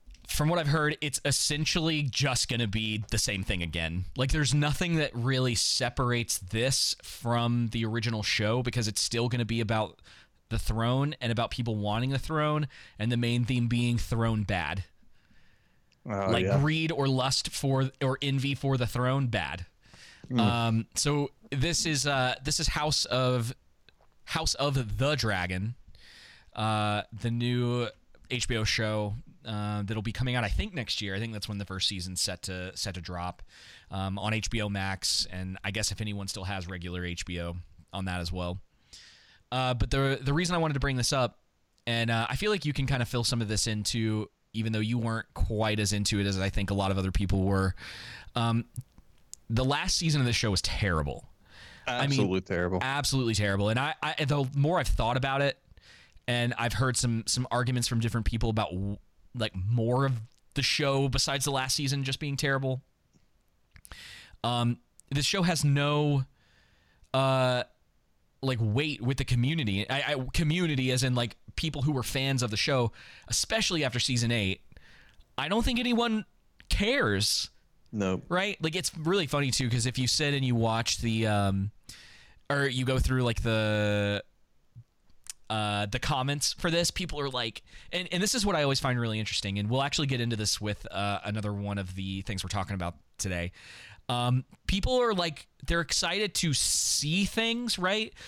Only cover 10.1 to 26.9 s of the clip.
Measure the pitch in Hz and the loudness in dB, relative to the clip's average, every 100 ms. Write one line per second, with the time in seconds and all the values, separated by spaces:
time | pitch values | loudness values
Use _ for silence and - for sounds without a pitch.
10.1 | - - _ - 113 - 110 117 131 143 | -20 -20 _ -6 -2 0 2 2 2 0
11.1 | - 120 117 117 - 117 107 104 107 127 | 0 -2 0 0 -2 -2 -2 0 0 0
12.1 | 135 151 156 151 151 147 - - - 113 | -2 -2 0 2 0 -2 -6 -18 -4 0
13.1 | 120 120 120 120 127 117 120 120 117 - | 0 2 2 2 2 2 2 2 2 0
14.1 | 113 113 110 101 92 76 95 - - - | 2 2 2 0 0 -2 -4 -6 -14 -20
15.1 | - _ - - - _ _ _ _ - | -20 _ -20 -20 -20 _ _ _ _ -6
16.1 | 101 98 117 95 139 147 160 160 131 135 | -2 2 2 4 4 4 2 0 0 2
17.1 | 131 131 - - - 139 131 131 - 135 | 2 2 0 -2 -2 0 2 0 0 -2
18.1 | 135 143 135 139 131 139 135 120 - 127 | 0 0 0 0 -2 0 0 0 0 2
19.1 | 139 127 107 73 85 - _ - - - | 2 2 0 -2 -6 -10 _ -20 -20 -20
20.1 | - - 123 113 117 117 113 113 - 147 | -20 -4 2 4 4 2 0 0 -2 0
21.1 | 147 143 - - 139 160 160 175 147 143 | 0 -2 -6 -6 -2 0 0 0 0 0
22.1 | 139 127 117 135 147 151 - 151 143 - | 2 0 -2 -2 -2 0 0 0 0 0
23.1 | 127 127 127 113 - _ _ - _ - | 2 4 2 0 -6 _ _ -20 _ -20
24.1 | _ - 160 160 - 143 135 110 107 139 | _ -6 -2 -2 0 2 2 0 0 2
25.1 | 147 113 95 90 92 107 - - - - | 2 2 0 0 -2 -4 -6 -14 -20 -20
26.1 | - - - - - 110 107 107 | -20 -20 -20 -14 -4 0 0 0